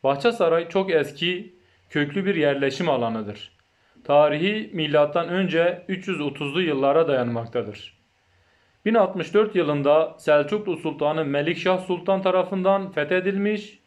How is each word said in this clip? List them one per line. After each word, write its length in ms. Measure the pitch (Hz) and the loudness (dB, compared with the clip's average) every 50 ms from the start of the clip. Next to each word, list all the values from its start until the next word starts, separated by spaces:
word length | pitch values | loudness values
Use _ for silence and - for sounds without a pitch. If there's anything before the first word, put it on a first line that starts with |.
| - | 2
Bahçesaray 640 | 135 139 139 - 240 233 - 185 165 165 170 175 170 | 0 0 2 0 0 2 2 2 2 2 2 0 0
çok 220 | - 196 190 190 | -2 -2 0 2
eski, 640 | 170 156 143 147 - - 165 175 180 180 220 - _ _ _ _ _ _ _ _ | 0 0 0 -2 -6 -4 -4 -4 -4 -4 -8 -14 _ _ _ _ _ _ _ _
köklü 360 | - 151 147 143 - 196 185 | -2 -2 -2 -2 -2 -4 -2
bir 80 | 196 190 | -2 0
yerleşim 540 | 165 147 143 139 139 139 135 139 - 180 160 | 2 2 0 2 0 -2 -2 -2 -2 -2 0
alanıdır. 640 | 139 123 120 113 113 113 107 101 104 - - - _ _ _ _ _ _ _ _ _ - _ | 0 0 0 -2 -4 -6 -8 -8 -12 -14 -16 -20 _ _ _ _ _ _ _ _ _ -16 _
Tarihi 640 | - 143 147 151 151 147 151 170 202 214 220 214 - | 2 4 6 6 4 2 0 0 0 -2 -2 -6 -6
milattan 560 | - 170 156 147 147 151 147 147 147 175 165 165 | -6 -6 -4 2 4 4 2 4 2 -2 -2 0
önce 560 | 175 185 190 165 151 165 170 175 180 180 - - | -2 -2 0 0 2 2 2 2 0 -4 -8 -8
üç 200 | 190 185 - 196 | -8 -6 -6 -6
yüz 120 | 180 151 | -4 -4
otuzlu 420 | 147 139 139 - 151 143 139 180 | -4 -6 -4 -6 -8 -4 -2 -2
yıllara 460 | 185 160 147 135 135 139 147 160 165 135 | 0 0 0 2 2 4 4 4 2 2
dayanmaktadır. 880 | 139 127 120 120 117 117 117 117 - 120 110 104 101 - - - _ _ _ _ _ _ _ _ _ _ _ _ _ _ _ _ _ _ _ | 0 0 0 -2 -4 -6 -8 -4 -6 -6 -6 -6 -12 -14 -18 -20 _ _ _ _ _ _ _ _ _ _ _ _ _ _ _ _ _ _ _
Bin 100 | 214 226 | 2 4
altmış 400 | 233 196 185 185 185 156 - - | 4 4 2 0 -6 -6 0 2
dört 220 | 208 214 214 208 | 2 2 2 0
yılında 580 | 180 165 147 147 143 139 143 147 156 160 156 - - | 0 0 0 0 0 4 4 4 4 4 0 -6 -6
Selçuklu 580 | - 156 151 147 147 147 214 214 196 190 170 | 2 4 4 4 4 0 -4 -4 -4 -4 -6
Sultanı 480 | 160 - 160 139 151 151 147 156 160 156 | -4 -6 -8 -4 -2 -2 -2 0 -2 -2
Melikşah 540 | 139 139 143 147 165 175 - - 185 185 180 | -2 -2 -2 0 -2 -4 -2 0 0 0 0
Sultan 440 | 185 - 180 175 - - 190 190 | -2 -4 -6 -4 0 0 0 2
tarafından 680 | 190 185 180 185 180 185 196 190 180 196 196 196 190 185 | 2 2 2 2 0 0 -2 0 2 2 2 2 -2 -4
fethedilmiş 880 | - 151 147 147 185 185 180 196 196 196 202 208 214 202 214 - - _ _ | -4 -4 -2 0 0 0 0 -2 -2 -2 -2 -2 -2 -4 -8 -14 -20 _ _